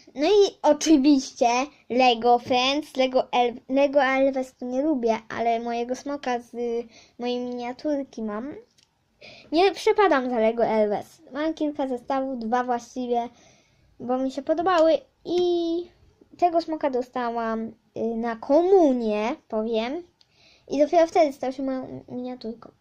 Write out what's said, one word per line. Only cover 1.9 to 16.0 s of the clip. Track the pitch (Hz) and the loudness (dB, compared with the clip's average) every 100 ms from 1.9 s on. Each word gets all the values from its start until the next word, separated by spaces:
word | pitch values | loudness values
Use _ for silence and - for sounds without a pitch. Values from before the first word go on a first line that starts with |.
Lego | 233 254 233 240 240 | 2 4 4 4 2
Friends, | 240 247 254 285 294 254 | 2 0 2 -2 -4 -2
Lego | 262 254 - | 0 0 0
El-, | 247 247 247 - | 0 0 -2 -4
Lego | 269 285 285 | 2 2 4
Elves | 262 269 269 269 262 | 2 2 2 0 -6
to | _ 247 | _ -6
nie | 254 | -2
lubię, | 302 277 233 220 - | 0 0 0 -2 -4
ale | - 233 233 | -4 -2 -2
mojego | 240 233 240 254 | -2 -6 -6 -8
smoka | 277 285 269 240 | -8 -8 -6 -6
z | 240 233 240 233 233 - _ - | -8 -8 -6 -6 -8 -16 _ -10
mojej | 240 247 | -6 -6
miniaturki | 247 247 240 262 302 285 269 - | -6 -8 -10 -8 -4 -4 -6 -10
mam. | 220 208 269 415 480 _ _ _ _ _ - - - | -8 -8 -10 -14 -20 _ _ _ _ _ -20 -20 -4
Nie | 311 381 | 2 2
przepadam | 339 427 427 392 277 247 | 2 0 2 4 2 0
za | 247 | 0
Lego | 220 233 | 0 0
Elves. | 190 220 214 190 - - 285 | 0 2 0 -2 -8 -18 -14
Mam | 262 320 | -6 -6
kilka | 311 302 294 269 | -2 -4 -4 -4
zestawów, | 247 - 269 269 254 | -6 -4 -4 -4 -6
dwa | 220 247 | -2 -2
właściwie, | 247 240 240 254 247 240 240 - _ _ _ _ _ _ | -2 -4 -6 -10 -4 -2 -4 -10 _ _ _ _ _ _
bo | 233 254 | -6 -4
mi | 262 | -2
się | 269 | -6
podobały | 269 320 349 349 320 311 - _ | -4 -2 0 2 2 2 -4 _
i | - 349 359 349 339 339 349 _ | -6 -2 0 0 -2 -6 -8 _